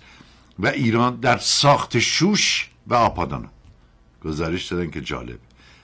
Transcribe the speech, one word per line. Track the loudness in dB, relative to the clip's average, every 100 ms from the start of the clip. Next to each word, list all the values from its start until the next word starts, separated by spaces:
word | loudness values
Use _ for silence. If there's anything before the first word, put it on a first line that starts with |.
| -20 -20 -20 -20 _ -4
و | -2
ایران | 0 2 2 0 0
در | 0 2
ساخت | 0 2 4 4 2 0
شوش | 0 2 2 2 0 -2 -4 _ -2
و |
آپادانا | 2 2 0 -4 -6 -10 -18 -20 -20 _ _ _ _
گزارش | -8 -4 -2 -4 -4
دادن | -4 -4
که | -6
جالب. | -8 -8 -10 -16 -20 _ -20 -20